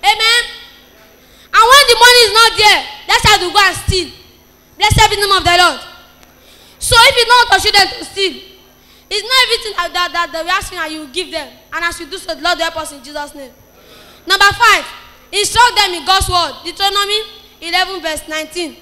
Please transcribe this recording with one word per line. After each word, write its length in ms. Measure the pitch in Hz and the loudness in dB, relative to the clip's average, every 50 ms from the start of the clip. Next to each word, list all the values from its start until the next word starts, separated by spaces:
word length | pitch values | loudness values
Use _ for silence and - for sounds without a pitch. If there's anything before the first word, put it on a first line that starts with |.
| - | 0
Amen. 360 | 381 427 427 440 453 466 480 466 - - - - - - _ _ _ _ _ - _ _ _ _ _ - _ - _ | -2 -2 0 0 0 0 0 -2 -4 -10 -18 -20 -20 -20 _ _ _ _ _ -20 _ _ _ _ _ -20 _ -20 _
And 160 | - 381 453 | 2 4 4
when 180 | 466 523 571 571 494 | 6 6 6 6 4
the 80 | 480 466 | 4 4
money 240 | 466 494 494 494 480 415 | 6 6 6 6 4 4
is 40 | 381 | 4
not 180 | 440 453 453 - - | 4 2 2 2 2
there, 220 | 427 415 392 311 - - - - - - | 4 4 4 2 0 -6 -14 -18 -6 -2
that 120 | 381 427 440 | -2 0 2
child 160 | 427 427 403 | 2 2 2
will 120 | 359 359 302 | 0 0 0
go 80 | 415 403 | 2 2
and 100 | 381 349 | 2 0
steal. 340 | - - - 381 370 349 - - - - _ _ _ _ _ _ _ _ _ _ _ | -2 -4 -4 -4 -4 -4 -6 -12 -20 -20 _ _ _ _ _ _ _ _ _ _ _
Blessed 320 | 381 427 427 - 440 427 | 0 0 2 4 4 2
be 60 | 415 | 2
the 60 | 403 415 | 0 0
name 120 | 403 392 370 | 0 0 0
of 60 | 330 | 2
the 140 | 349 349 349 | 2 2 4
Lord. 240 | 359 339 285 247 - - - - - _ _ _ - _ _ _ _ - - - - - - _ | 4 2 2 -2 -12 -18 -20 -20 -20 _ _ _ -20 _ _ _ _ -20 -20 -20 -20 -20 -20 _
So 160 | - - - | -6 0 2
if 200 | 466 466 539 554 494 | 4 4 4 4 2
you 80 | 466 | 2
know 240 | 440 480 494 480 480 | 4 4 4 4 4
what 120 | 427 381 - | 2 0 0
children 240 | 415 427 403 392 381 - - | 0 2 2 0 0 -2 -12
to 80 | 330 | -14
steal, 320 | - - 381 392 370 277 240 - - - _ _ _ _ _ _ _ _ _ _ _ | -14 -6 -4 -4 -4 -4 -8 -18 -20 -20 _ _ _ _ _ _ _ _ _ _ _
it's 140 | 381 415 392 | -8 -8 -6
not 140 | 440 508 523 508 440 | -2 0 0 2 2
everything 240 | 453 453 466 440 403 | 0 -4 -4 -8 -6
that, 160 | - 349 339 320 | -6 -6 -6 -4
that, 180 | 349 359 349 - | -4 -4 -4 -2
that, 180 | 339 339 320 | -4 -6 -4
that 120 | 269 330 320 | -6 -10 -6
we 60 | 339 | -4
ask 200 | 359 392 392 - | -4 -4 -4 -6
you 60 | 370 359 | -8 -8
and 160 | 330 311 311 | -8 -8 -8
you 140 | 311 311 285 | -12 -14 -12
give 240 | - 349 359 294 | -10 -10 -10 -8
them. 180 | - 320 294 254 240 - _ _ - | -8 -10 -10 -10 -18 -20 _ _ -10
And 100 | 320 339 | -6 -6
as 160 | 339 339 - | -6 -6 -8
you 60 | 339 | -14
do 140 | 285 311 381 | -14 -14 -16
so, 160 | - - 330 | -10 -12 -12
the 60 | - | -6
Lord 180 | 285 339 349 302 | -4 -4 -4 -2
help 180 | 330 330 330 320 | -4 -6 -6 -8
us 140 | 311 302 | -12 -12
in 120 | 294 285 240 | -14 -18 -20
Jesus' 300 | 269 294 302 294 294 285 | -14 -12 -12 -12 -12 -14
name. 180 | 285 277 254 - _ - _ _ _ _ _ - - - - - - _ - | -18 -18 -20 -20 _ -20 _ _ _ _ _ -20 -20 -20 -20 -20 -20 _ -4
Number 180 | 381 392 403 403 392 | 0 2 2 2 2
five, 320 | - 466 453 415 349 - - - - - - - _ _ _ | 4 4 4 4 2 0 -6 -16 -20 -20 -20 -20 _ _ _
instruct 440 | - 392 415 - - 440 480 480 480 | -4 -4 -4 -2 2 4 4 4 4
them 180 | 427 415 392 359 | 2 0 0 -2
in 100 | 339 277 | -6 -2
God's 240 | 294 381 381 381 - | 0 0 0 0 0
word. 240 | 359 349 339 294 254 - - | -2 -2 -2 -2 -6 -10 -12
Deuteronomy 580 | 339 339 - 392 392 392 403 403 403 415 427 440 - - - - - _ _ | -14 -8 -2 -2 -2 0 -2 -2 -2 -4 -6 -6 -8 -16 -20 -20 -20 _ _
eleven, 400 | - 330 339 359 370 370 392 370 | -12 -4 -2 -2 -2 -2 -6 -10
verse 280 | 302 320 311 302 - - | -8 -8 -8 -8 -10 -10
nineteen. 500 | 311 311 311 311 - 349 349 302 233 - | -10 -10 -10 -8 -8 -8 -8 -8 -10 -16